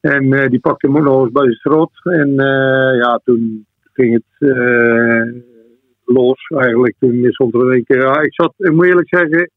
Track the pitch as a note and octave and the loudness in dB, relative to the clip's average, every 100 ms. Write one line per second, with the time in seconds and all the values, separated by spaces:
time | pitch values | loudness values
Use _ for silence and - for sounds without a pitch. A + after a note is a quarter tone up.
0 | D#3 C#3+ C3+ C3+ C3+ B2 - - C#3+ C#3+ | -2 0 0 0 0 0 -2 -2 0 0
1 | C#3+ C3+ B2+ B2+ C3+ A2+ - D#3 E3 _ | 2 2 0 0 0 -2 -2 0 -2 _
2 | F3+ F3 C#3+ C3+ C3+ C3+ C3+ C3 C3 B2+ | -4 0 0 0 0 0 0 0 0 0
3 | B2 A#2 - A#2+ A2+ A2 G#2+ _ _ - | 0 -2 0 -2 -2 -6 -16 _ _ -2
4 | B2 A#2 - _ C#3+ B2+ B2 A#2+ A#2 A#2 | 0 0 -4 _ -2 0 0 0 2 2
5 | A#2 A#2 A#2 A#2+ A#2+ A#2 A#2 _ _ _ | 0 0 -2 -10 -20 _ _ _ _ _
6 | - B2+ B2+ C3+ - D#3 B2+ A#2 B2 - | -2 2 2 -2 -6 -4 -2 0 -2 0
7 | C3 A#2+ B2 - B2+ A#2 B2+ B2+ A2+ C3 | -2 0 -2 0 -2 0 0 0 0 0
8 | C3 C#3+ D#3 - E3+ _ F#3 D#3+ F3+ F3+ | 0 0 -4 -2 -4 _ -2 2 2 2
9 | E3 F3 E3+ E3 F3 | 0 -2 0 -2 -4